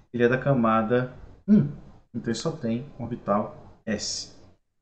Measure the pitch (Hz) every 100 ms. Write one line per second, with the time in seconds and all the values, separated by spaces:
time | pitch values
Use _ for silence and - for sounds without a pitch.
0 | _ 120 120 131 143 127 113 110 107 123
1 | 127 - - - - 208 143 - - -
2 | _ 120 113 110 - - 113 117 143 -
3 | 117 117 - 104 - - - - - 101
4 | - - - - - _ _ _